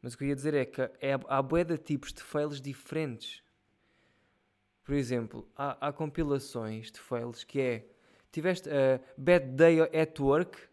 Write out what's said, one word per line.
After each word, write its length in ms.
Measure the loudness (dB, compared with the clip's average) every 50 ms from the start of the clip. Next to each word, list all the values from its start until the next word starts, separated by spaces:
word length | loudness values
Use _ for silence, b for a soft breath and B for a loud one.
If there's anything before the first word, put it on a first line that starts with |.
Mas 120 | -12 -12 -10
o 40 | -6
que 80 | -4
eu 20 | -4
ia 60 | -4
dizer 180 | -2 -2 0 0
é 120 | 0 0
que 160 | -2 -2 -4
é, 360 | -4 -4 -4 _ -4 -2 -2 -2 -2 -2
há 140 | 0 0
bué 220 | 0 2 2 0 0
de 140 | 0 -2 -6
tipos 340 | -4 -4 -6 -4 -4 -8
de 100 | -16 -16
fails 400 | -16 -6 -4 -2 -2 -2 -6 -8
diferentes. 800 | -10 -12 -12 -12 -12 -10 -6 -6 -6 -6 -8 -10 -12 -14 -16 -16 _ _ _ _ _ _ _ _ _ _ _ _ _ _ _ _ _ _ _ _ _ _ _ _ _ _ _ _ _
Por 100 | -4 -2
exemplo, 560 | -2 0 0 -2 -4 -4 -6 -10 -14 -18 -18 _
há, 320 | -8 -6 -6 -6 -4 -6 -6
há 60 | -4
compilações 960 | -4 -6 -6 -4 -4 -2 0 0 -2 -4 -6 -8 -6 -6 -6 -8 -8 -12 -14
de 80 | -18 -20
fails 460 | -10 -8 -6 -6 -6 -8 -10 -12 -16
que 160 | _ -4 -2
é... 260 | 0 0 -2 -4 -6 b b b b b b b b b
Tiveste, 380 | -10 -4 -2 -2 -2 -2 -4 -2
ah, 300 | 0 2 4 4 4 2 -2 B B B
bad 280 | 4 6 6 6 4 0
day 280 | 4 8 8 8 8 8
at 380 | 4 2 4 0 0 0 0 -2
work? 380 | 2 4 4 4 2 -2 -6 -20 -20 _